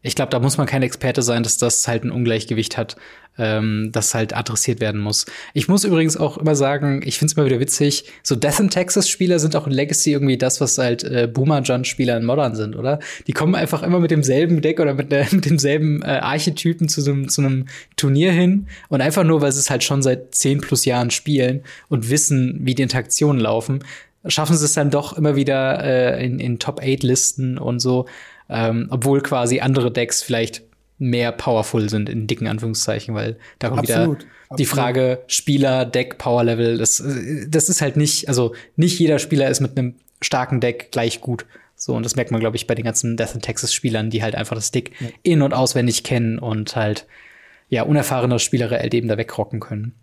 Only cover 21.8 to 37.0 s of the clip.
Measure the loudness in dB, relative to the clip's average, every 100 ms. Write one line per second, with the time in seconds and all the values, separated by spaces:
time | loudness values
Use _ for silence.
21.8 | -4 -2 0 0 2 2 0 -2 -2 0
22.8 | 0 -2 -2 0 2 2 2 0 -2 -6
23.8 | -6 -20 -20 _ -4 -2 2 2 2 0
24.8 | 2 0 -2 0 2 2 2 2 0 0
25.8 | 0 2 2 0 -2 -4 -4 -4 -4 -4
26.8 | -2 0 2 2 0 -2 -4 -4 -4 -2
27.8 | 0 0 -2 -12 -20 -20 -8 -2 0 -2
28.8 | -2 -2 2 0 0 0 2 2 2 2
29.8 | 0 0 -2 -4 -2 -2 -2 -6 -18 _
30.8 | _ _ -2 0 0 -2 0 0 2 0
31.8 | 0 -2 -2 -4 -4 -4 -4 -4 -4 -4
32.8 | -2 -4 -4 -6 -6 -8 -16 _ -2 0
33.8 | 0 2 2 0 -8 -20 _ -2 0 0
34.8 | 0 2 2 0 -4 -4 0 2 2 2
35.8 | 0 -2 -4 -6 0 2 2 2 0 2
36.8 | 2 0